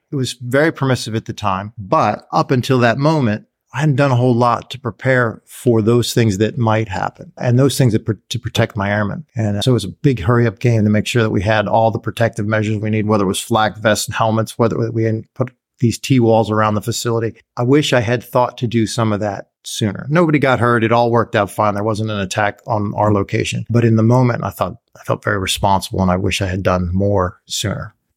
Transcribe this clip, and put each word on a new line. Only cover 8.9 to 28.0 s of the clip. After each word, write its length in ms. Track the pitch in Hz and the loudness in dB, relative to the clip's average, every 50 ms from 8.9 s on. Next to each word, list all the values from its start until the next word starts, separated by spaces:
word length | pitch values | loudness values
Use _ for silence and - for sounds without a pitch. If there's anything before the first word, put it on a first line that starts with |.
airmen. 340 | 104 107 107 101 98 92 - _ - | -2 -2 -2 -2 -4 -8 -12 _ -6
And, 220 | 113 110 104 104 | -4 -2 -2 -2
uh, 60 | 101 101 | -2 0
so 100 | 131 127 | 2 0
it 20 | |
was 100 | 110 98 | 0 0
a 40 | 92 | -4
big 320 | - - - 143 131 107 | -6 -2 -2 0 0 0
hurry 260 | 82 101 123 120 120 | 0 0 2 2 2
up 140 | 117 98 - | 0 0 -2
game 240 | - 120 113 113 104 | 0 0 2 2 2
to 60 | 107 | 2
make 180 | 104 107 101 - | 2 2 0 0
sure 140 | - 123 113 | 0 0 0
that 80 | 110 | 0
we 120 | 110 107 90 | 0 0 0
had 240 | 107 110 110 104 | 0 0 0 0
all 240 | 95 95 113 113 113 | 2 2 2 2 2
the 80 | 107 - | 0 -2
protective 480 | - 113 - - 120 113 - - 107 | -6 -6 -4 -2 -2 -2 -2 -2 -4
measures 300 | 104 110 110 107 104 110 | -2 -2 -2 0 -2 -2
we 140 | 104 104 107 | -2 -2 -2
need, 160 | 107 107 104 | -2 0 0
whether 180 | 107 107 104 101 | 2 2 2 2
it 40 | 92 | 0
was 120 | 92 - | -2 -2
flak 360 | - - 117 110 107 107 90 107 | -4 -2 0 0 0 0 -2 -2
vests 280 | 107 113 104 - - | 0 0 0 0 -2
and 80 | - 110 | -4 -4
helmets, 420 | - 117 113 107 110 113 - - | -2 0 0 0 0 -2 -2 -2
whether 320 | - 120 110 - - 117 113 113 | -2 0 0 0 -2 -4 -2 -2
we 100 | 113 113 | -2 -2
had 220 | 113 110 110 - _ _ | 0 -2 -4 -6 _ _
put 160 | - 131 123 - _ _ _ _ - | -6 -6 -6 -8 _ _ _ _ -2
these 180 | - 117 104 - | 0 0 0 0
T-walls 500 | - - 135 127 117 113 113 110 113 98 | -2 0 2 4 4 4 4 4 4 2
around 260 | 107 107 107 107 107 | 2 0 2 2 0
the 60 | 104 | -2
facility. 540 | 92 120 113 - - 120 117 113 113 113 - - - _ - | -4 -4 -6 -6 -4 -4 -4 -4 -4 -6 -8 -10 -18 _ -8
I 80 | - 120 | -4 0
wish 280 | 120 139 151 143 - - | 2 2 2 2 2 2
I 80 | 127 | 0
had 220 | 113 104 123 117 - | 0 0 -2 -4 -4
thought 340 | - - 127 123 117 - - | -2 0 0 0 0 -2 -4
to 100 | 127 113 | -4 -2
do 180 | 95 117 110 | 0 0 0
some 260 | 101 - - 113 110 104 | 0 0 -2 0 0 0
of 60 | 98 | -2
that 320 | 104 104 98 - - _ _ _ - | -2 -4 -6 -6 -10 _ _ _ -16
sooner. 420 | - - - 117 104 95 - - 127 | -12 -6 -4 -4 -4 -4 -6 -6 -2
Nobody 300 | 147 165 175 160 151 147 | 0 2 2 2 2 2
got 220 | 123 135 127 107 | 2 2 2 2
hurt. 240 | 117 120 120 117 110 | 2 2 2 2 2
It 80 | 110 117 | 2 2
all 180 | 120 120 117 | 2 2 2
worked 240 | 117 117 107 - - | 2 2 0 0 0
out 160 | 113 101 92 | 0 0 0
fine. 240 | - - 107 107 101 | 0 -2 -2 0 0
There 80 | 101 104 | -2 -2
wasn't 300 | 110 110 101 110 110 107 | -4 -2 -4 -4 -4 -4
an 80 | 101 | -4
attack 400 | 98 92 - - 107 101 98 - - - | -6 -4 -2 -2 -2 -2 -2 -6 -8 -6
on 260 | 120 104 104 104 - | -4 -4 -2 -4 -2
our 180 | - 107 107 104 | 0 2 2 2
location. 520 | 101 98 - - 113 110 - - 117 113 - | 2 0 -2 -2 -4 -4 -4 -4 -6 -4 -2
But 160 | 113 117 117 | 0 2 4
in 120 | 117 113 | 4 4
the 80 | 110 110 | 4 4
moment, 400 | 113 120 127 127 120 117 107 101 | 4 4 4 4 2 0 -2 -4
I 60 | 98 | -6
thought, 260 | - - 101 92 - - _ _ _ | -4 -4 -4 -6 -6 -10 _ _ _
I 80 | - - | -10 -6
felt 220 | - 113 - - | -6 -4 -4 -2
very 140 | 113 104 101 | -2 -2 -2
responsible, 640 | 95 92 - - - 101 98 95 - - - 92 92 | -2 -4 -4 -2 0 0 0 0 -2 -4 -4 -2 0
and 80 | 92 | 0
I 60 | 90 | 0
wish 240 | 92 98 98 92 - | 0 0 -2 -2 -2
I 60 | 101 | -4
had 160 | 92 90 95 92 | -4 -4 -2 -2
done 280 | 95 92 90 90 87 87 | 0 0 0 0 -2 -2
more 480 | 95 98 101 101 98 90 90 - _ _ | 0 0 2 2 0 0 -2 -4 _ _
sooner. 480 | - - - - 101 98 107 110 110 - _ | -12 -10 -6 -6 -6 -6 -6 -10 -12 -16 _